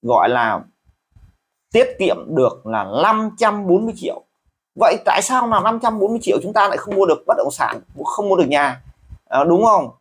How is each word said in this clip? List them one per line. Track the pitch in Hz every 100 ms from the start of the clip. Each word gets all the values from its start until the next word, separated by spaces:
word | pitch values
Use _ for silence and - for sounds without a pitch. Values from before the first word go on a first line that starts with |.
gọi | 117 117 98
là | 123 117 98 - _ _ _ _ _ - _ _ _ _
tiết | 226 254 -
kiệm | - 170 -
được | 156 123 - 110
là | 110 95 113
năm | 196 220 220 202
trăm | 220 208 196
bốn | 180
mươi | 226 190
triệu. | - - _ _ _ _ _ -
Vậy | 202 202
tại | - -
sao | 202 254 240
là | 214
năm | 196 226
trăm | 233 220
bốn | 202
mươi | 233
triệu | - 202
chúng | 175
ta | 214 202
lại | -
không | -
mua | 196 190
được | 156 -
bất | -
động | 139
sản, | - 117 113 _ -
không | 156 - 208
mua | 190
được | 139
nhà? | 143 143 127 - - _ - _
À, | 131
đúng | 151 175
không? | 226 202 127 -